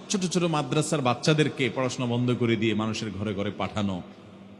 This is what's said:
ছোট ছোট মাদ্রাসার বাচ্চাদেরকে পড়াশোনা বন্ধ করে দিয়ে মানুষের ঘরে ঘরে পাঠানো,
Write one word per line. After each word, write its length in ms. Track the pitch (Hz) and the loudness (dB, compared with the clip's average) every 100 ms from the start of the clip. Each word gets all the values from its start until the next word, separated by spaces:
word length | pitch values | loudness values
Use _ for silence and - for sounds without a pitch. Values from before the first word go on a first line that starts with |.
| - | -4
ছোট 120 | 208 | -2
ছোট 180 | 180 180 | 0 0
মাদ্রাসার 580 | 170 156 131 147 151 156 | 2 0 0 0 0 2
বাচ্চাদেরকে 680 | 127 120 - 156 143 - 123 | 2 2 4 4 4 2 -2
পড়াশোনা 320 | 131 127 - 123 | 0 -2 -2 -2
বন্ধ 280 | 120 123 120 | 0 2 2
করে 160 | 120 113 | 2 4
দিয়ে 180 | 113 | 2
মানুষের 360 | 104 110 110 113 | 2 0 -4 -6
ঘরে 240 | 92 104 | -4 -4
ঘরে 160 | 98 101 | -2 -4
পাঠানো, 520 | 98 95 110 101 92 - - - - - - | -4 -4 -2 -2 -4 -8 -16 -20 -20 -18 -2